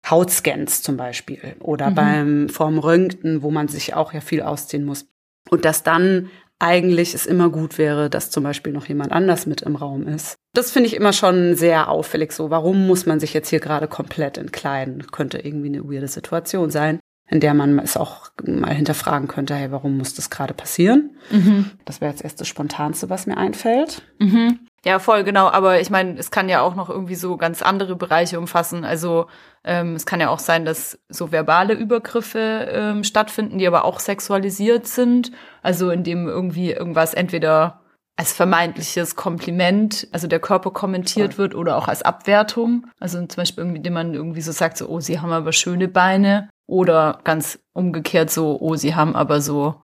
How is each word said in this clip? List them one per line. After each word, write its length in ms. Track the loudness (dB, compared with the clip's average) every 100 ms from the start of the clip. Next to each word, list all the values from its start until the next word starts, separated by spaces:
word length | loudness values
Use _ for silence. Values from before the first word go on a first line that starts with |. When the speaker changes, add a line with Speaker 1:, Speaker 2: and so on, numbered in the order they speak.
| 4
Speaker 1:
Hautscans 720 | 2 4 0 -2 -4 -4 -4
zum 160 | -4 -4
Beispiel 580 | -6 -10 -12 -14 -14 -12
oder 320 | -6 -2 0
Speaker 2:
Mhm. 40 | 2
Speaker 1:
beim, 540 | 4 2 2 2 0
vorm 280 | 0 0 2
Röntgen, 640 | 4 4 4 0 -2 -2
wo 100 | -2
man 160 | -2 -2
sich 260 | -4 -6
auch 200 | -2 -4
ja 80 | -4
viel 200 | -4 -4
ausziehen 440 | -2 -6 -6 -6 -4
muss. 220 | -6 -12 _ _ _ _
Und 160 | 2 4
dass 180 | 2
dann 460 | 2 4 4 2 -2 -14 _ _
eigentlich 540 | 2 4 4 2 2
es 120 | -2 0
immer 240 | 4 4
gut 280 | 2 -6 0
wäre, 320 | 0 2 0
dass 220 | -2 -4
zum 120 | -4
Beispiel 300 | -4 -4 -6
noch 120 | -8 -6
jemand 240 | -6 -2
anders 340 | 0 2 2 -2
mit 160 | -6
im 140 | -4 -4
Raum 320 | -4 -6 -6
ist. 280 | -6 -8 -16 _
Das 180 | -4 0
finde 160 | 2 2
ich 80 | 4
immer 180 | 2
schon 420 | 4 4 4 4 4
sehr 340 | 4 4 2
auffällig 420 | 0 -2 -4 -4
so. 180 | -6 -2
Warum 360 | 0 2 2 4
muss 200 | 4 2
man 140 | 0
sich 140 | 0
jetzt 160 | -4 0
hier 100 | -2
gerade 280 | 0 -4 -4
komplett 500 | -6 -10 -4 -6 -6
entkleiden? 720 | -10 -8 -4 -4 -6 -10 -14
Könnte 280 | -8 -6 -6
irgendwie 300 | -8 -8 -6
eine 140 | -6 -8
weirde 220 | -8 -8
Situation 640 | -10 -6 -6 -4 -2 0
sein, 300 | 0 0 -2 _ _ _
in 100 | 2
der 140 | 4
man 260 | 4 4 4
es 160 | 2 -4
auch 360 | -4 -8 -20 -12
mal 300 | -4 -2 0
hinterfragen 540 | 0 0 0 0 -2 -2
könnte, 280 | -6 -4 -4
hey, 160 | -4
warum 260 | -6 -4 -4
muss 180 | -4 -8
das 140 | -10
gerade 240 | -6 -6
passieren? 640 | -6 -8 2 6 6 4 -10 0
Speaker 2:
Mhm. 420 | 4 6 4 2 -6 -16
Speaker 1:
Das 160 | -6
wäre 100 | -6
jetzt 120 | -6
erst 180 | -12 -10
das 60 | -12
Spontanste, 640 | -6 -8 -4 -4 -4 -6
was 160 | -6 -4
mir 120 | -2
einfällt. 640 | -2 -2 0 2 0 -6 -18 _
Speaker 2:
Mhm. 420 | 4 6 4 2 -4 _ 0
Ja, 120 | 2
voll, 280 | 4 4 4
genau. 240 | 4 6
Aber 320 | 6 6 4
ich 80 | 4
meine, 280 | 0 0 -4
es 140 | -4
kann 160 | -2 2
ja 140 | 2
auch 120 | 2
noch 160 | -2 -6
irgendwie 260 | -6 -6 -6
so 200 | -6 -2
ganz 260 | -4 0
andere 360 | -2 0 -2 -4
Bereiche 420 | 2 2 2 -2
umfassen. 460 | -2 -2 -2 -4 -4
Also, 420 | -4 0 -2 -2 -10 -20 _ -4
ähm, 300 | -2 -2 -4
es 100 | -4
kann 160 | 0
ja 80 | 0
auch 100 | 0
sein, 240 | 0 0
dass 340 | 0 -6 -8 -14 _
so 240 | -10 -4
verbale 400 | -2 2 2 4
Übergriffe, 920 | 0 0 -2 -2 -6 -4 -4 -4 -4 -4
ähm, 320 | -2 -2 -2
stattfinden, 540 | 0 0 0 -2 -4 0
die 100 | 2
aber 160 | 4
auch 160 | 2 -2
sexualisiert 880 | -6 -6 -2 -2 -2 -2 2 2 0
sind. 460 | 0 4 4 2 -8 -20 -6
Also, 280 | -2 0 0
in 160 | 0 -2
dem 240 | -2 -4
irgendwie 420 | -4 -4 -2 -4
irgendwas 420 | -4 -4 0 0
entweder 680 | 0 -2 0 2 4 2 -2 _ _ _ -6
als 160 | -6
vermeintliches 840 | 0 2 4 2 -4 -6 -4 -4 -4
Kompliment, 880 | -6 -6 -4 0 2 4 2 -2 -8
also 140 | -8 -2
der 120 | -2
Körper 320 | 2 0 0
kommentiert 600 | -6 -4 -4 -2 0 0
Speaker 1:
Voll. 100 | 0
Speaker 2:
wird, 120 | -2 -2
oder 200 | 0 0
auch 140 | 0
als 120 | -2
Abwertung. 840 | -2 -2 2 4 4 0 0 0 -4 _
Also 160 | -8 -6
zum 180 | -8 -4
Beispiel 260 | -4 -4
irgendwie, 160 | -6 -4
indem 160 | -4
man 200 | -4 -4
irgendwie 280 | -4 -6 -8
so 120 | -8
sagt, 240 | -2 -2 -2
so, 100 | -8
"Oh, 140 | -8
sie 180 | -4 -4
haben 140 | -2
aber 180 | -2 0
schöne 380 | -2 0 -2 2
Beine." 600 | 4 4 4 4 2 0 _ -2
Oder 520 | 2 6 6 4 0 -2
ganz 340 | -2 -2 -10 _
umgekehrt 560 | -4 -2 -2 0 2 2
so, 280 | 0 -2 0
"Oh, 140 | -2 -2
sie 200 | -2 2
haben 180 | 2
aber 280 | 2 0 0
so 400 | 0 -2 -2 -4 _